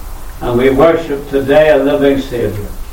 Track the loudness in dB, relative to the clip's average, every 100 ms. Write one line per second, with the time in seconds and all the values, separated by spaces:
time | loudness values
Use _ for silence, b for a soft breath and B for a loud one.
0 | -12 -12 -12 -8 -2 2 2 4 4 2
1 | -2 -8 -4 -4 2 4 6 4 2 2
2 | 2 0 -2 -4 -4 -6 -10 -10 -10